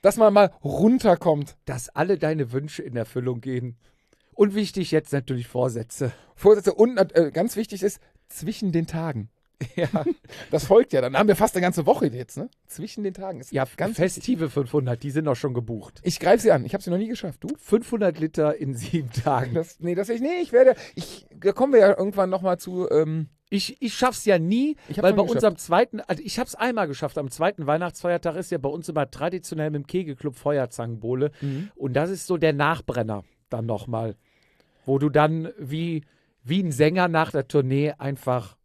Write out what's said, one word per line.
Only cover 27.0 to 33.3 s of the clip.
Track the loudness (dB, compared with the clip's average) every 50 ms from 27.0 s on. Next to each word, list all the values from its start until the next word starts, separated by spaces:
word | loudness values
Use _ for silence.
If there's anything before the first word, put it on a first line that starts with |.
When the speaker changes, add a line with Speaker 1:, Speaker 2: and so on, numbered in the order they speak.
| -6 -6 -6 -6
Speaker 2:
am | -8 -8
zweiten | -4 0 0 0 0 -2 -2
Weihnachtsfeiertag | 0 0 0 0 -4 -8 -4 -2 -2 -2 0 -2 -4 -4
ist | -4 -6 -4
ja | -6 -4
bei | -2 -4
uns | -4 -4 -8 -4
immer | -2 -2 -2 -2
traditionell | -4 -6 -6 -4 -4 -6 -8 -8 -6 -4 -4 -4
mit | -4 -6 -8
dem | -4
Kegelclub | -4 -4 -4 -4 -10 -8 -8 -8 -8
Feuerzangenbowle. | -4 -2 0 0 0 0 -2 -4 -8 -8 -8 -8 -8 -6 -4 -2 0 -2 -2 -4 -6
Speaker 1:
Mhm. | -6 -6 -6 -6 -8 -10 _
Speaker 2:
Und | -8 -8 -2 0
das | 0 0 -2
ist | -4 -8 -4 -4
so | -2
der | 0 2 0
Nachbrenner | 2 2 0 0 0 -2 -4 -6 -4 -4 -4 -4 -6 -8 -10 _